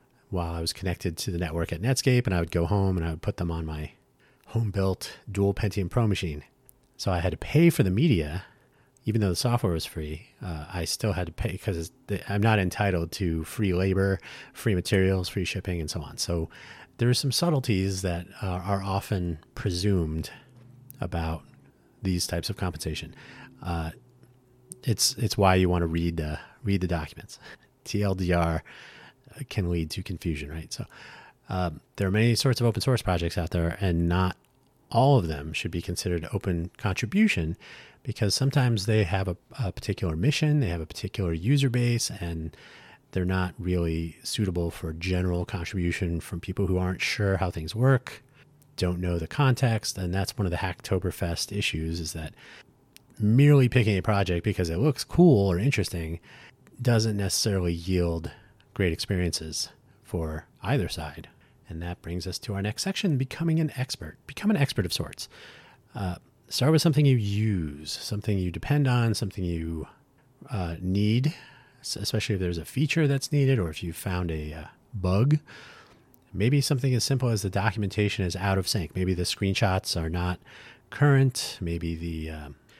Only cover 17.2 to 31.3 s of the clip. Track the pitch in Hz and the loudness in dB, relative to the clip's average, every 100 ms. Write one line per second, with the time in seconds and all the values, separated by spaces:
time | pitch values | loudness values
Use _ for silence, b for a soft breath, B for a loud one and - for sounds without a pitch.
17.2 | 139 - 175 151 127 98 95 92 95 85 | 2 0 2 0 2 2 2 0 -2 -4
18.2 | 87 - 98 90 90 98 98 98 - 98 | -6 -6 -4 -4 -2 -2 0 -2 0 -2
19.2 | 87 80 - - 104 87 101 95 80 78 | -2 -4 -10 -6 -4 0 2 2 2 -2
20.2 | 78 B B B - - - - - 87 | -6 B B B -20 -20 -20 -8 -6 -2
21.2 | 80 80 - - - _ _ _ 98 90 | -2 -4 -8 -20 -20 _ _ _ -2 -2
22.2 | - 87 - 104 92 - - 76 76 - | 0 -4 -4 -4 -4 -4 -6 -6 -8 -16
23.2 | B B B - 90 82 80 - - _ | B B B -12 -6 -4 -4 -8 -20 _
24.2 | - _ _ _ _ - - 107 - - | -20 _ _ _ _ -8 -2 0 0 0
25.2 | 113 - 95 92 90 87 85 82 85 82 | -2 4 6 6 4 2 2 0 0 -2
26.2 | 76 76 B B 101 98 90 85 76 - | -4 -6 B B -2 0 0 -2 -4 -12
27.2 | - - B B B _ - 101 101 95 | -20 -20 B B B _ -6 -2 0 0
28.2 | 90 87 85 80 B B B B B B | 2 2 2 0 B B B B B B
29.2 | - - 131 - 87 87 80 - - 90 | -20 -16 -6 -2 0 0 -2 -6 -8 -6
30.2 | 87 73 73 80 78 - - B B B | -4 -4 -6 -10 -10 -12 -12 B B B
31.2 | B | B